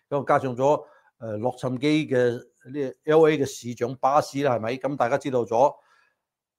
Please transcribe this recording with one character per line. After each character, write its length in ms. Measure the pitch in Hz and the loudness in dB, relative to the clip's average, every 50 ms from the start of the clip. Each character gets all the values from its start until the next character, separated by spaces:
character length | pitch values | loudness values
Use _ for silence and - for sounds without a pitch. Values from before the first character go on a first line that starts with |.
| _ _ | _ _
因 80 | 143 143 | -4 -4
為 60 | 123 | 0
加 120 | - 147 139 | 2 2 2
上 180 | 131 135 123 | 2 0 -2
咗， 280 | 117 131 143 151 143 - - _ _ _ _ _ _ | 0 2 2 2 2 -2 -8 _ _ _ _ _ _
呃， 180 | 117 113 107 | -10 -8 -8
洛 180 | 104 107 127 - - | -4 -4 -4 -4 -4
杉 120 | - 127 131 123 | -6 -6 -4 -2
磯 120 | 127 151 151 156 151 | 0 2 2 2 0
嘅， 260 | 117 131 127 123 123 117 | 0 2 2 2 2 0
呢 600 | 120 - - _ _ _ 127 131 147 139 131 - - _ | -2 -8 -16 _ _ _ -12 -8 -6 -6 -6 -8 -6 _
，L 240 | 151 151 160 160 151 | 0 2 4 4 4
A 100 | 156 139 | 4 2
嘅 60 | 135 | -2
市 300 | 131 - - - 120 120 | -4 -6 -8 -12 -12 -6
長 200 | - 120 120 135 | -6 -6 -6 -4
巴 240 | - - 131 139 151 143 | -2 0 2 2 2 0
斯 200 | - - 139 139 | 0 -4 -2 -2
啦， 140 | 139 120 | 0 0
係 40 | 110 | 0
咪？ 120 | 107 113 127 | -2 -4 -4
噉 220 | 131 - 135 147 | -4 -4 -6 -2
大 120 | 131 127 117 | -2 0 0
家 100 | 135 135 | 0 -2
知 120 | - 147 | -2 -2
道 140 | 127 123 117 | -2 -2 -2
咗 300 | 101 113 117 135 147 - - _ _ _ _ _ _ _ _ _ _ _ _ _ _ _ | 0 2 2 2 2 2 -4 _ _ _ _ _ _ _ _ _ _ _ _ _ _ _